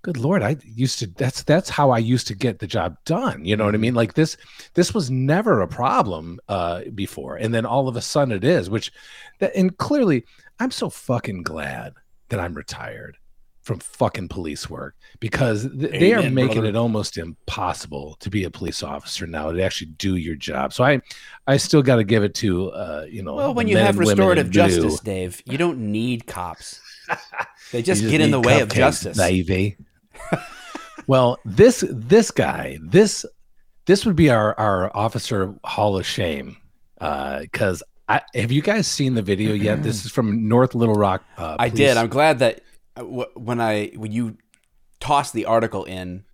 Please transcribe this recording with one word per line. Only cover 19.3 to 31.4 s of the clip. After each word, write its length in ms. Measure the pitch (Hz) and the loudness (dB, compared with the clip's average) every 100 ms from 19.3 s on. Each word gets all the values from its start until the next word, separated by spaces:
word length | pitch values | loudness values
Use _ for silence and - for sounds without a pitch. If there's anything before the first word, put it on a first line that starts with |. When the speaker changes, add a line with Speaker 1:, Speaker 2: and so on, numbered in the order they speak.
| 80 78 | -6 -6
Speaker 1:
to 80 | 85 | -2
actually 280 | 92 - 80 | -2 -4 -12
do 220 | 78 98 90 | -6 -2 -2
your 180 | 80 76 | -4 -8
job. 360 | - 67 67 | -6 -4 -6
So 100 | - | 2
I, 160 | 127 135 - - - - - | 2 2 -2 -20 -20 -10 0
I 80 | 139 | 0
still 260 | - 156 | 4 4
gotta 200 | 131 120 | 6 4
give 180 | 101 110 | 4 2
it 100 | 101 - | 2 0
to, 340 | 107 90 95 | 0 0 -2
uh, 340 | 90 87 76 78 | -6 -8 -10 -10
you 140 | - | -12
know, 100 | - | -8
Speaker 2:
Well, 200 | 71 285 | -4 -2
when 120 | 240 220 | 0 2
Speaker 1:
the 40 | |
Speaker 2:
you 60 | 202 | 4
Speaker 1:
men 100 | 147 | 4
Speaker 2:
have 100 | 196 | 4
Speaker 1:
and 100 | - | 4
women 120 | 202 | 4
Speaker 2:
restorative 280 | 190 170 131 | 4 4 4
Speaker 1:
in 60 | |
blue. 80 | 98 98 | 4 6
Speaker 2:
justice, 320 | 87 80 78 | 4 2 -2
Dave, 420 | 107 95 90 - - | -4 -4 -6 -8 -8
you 100 | 135 | -2
don't 200 | 175 131 107 | -2 -2 -4
need 340 | 110 120 120 - | -2 -2 -4 -8
cops. 540 | - 90 82 - - - - - | -8 -8 -10 -16 -18 -20 -20 -10
Speaker 1:
<laughs> 100 | 160 - 156 - _ - | -10 -8 -12 -12 _ -8
Speaker 2:
They 100 | 120 | -4
just 200 | 117 110 | 0 2
Speaker 1:
You 60 | 110 | 2
just 20 | |
Speaker 2:
get 80 | 156 | 4
in 100 | 156 | 4
the 60 | 135 | 4
Speaker 1:
need 60 | 120 | 4
Speaker 2:
way 140 | 143 | 4
of 80 | 110 | 4
Speaker 1:
cupcakes, 60 | 113 | 2
Speaker 2:
justice. 400 | 131 - 95 87 | 2 2 -4 0
Speaker 1:
baby. 580 | 90 92 87 92 101 - - _ _ - - | 2 2 0 0 0 -4 -20 _ _ -18 -6
<laughs> 60 | - - - - - - - - | -6 -6 -20 -18 -18 -18 -12 2
Well, 320 | 131 123 127 | 4 4 0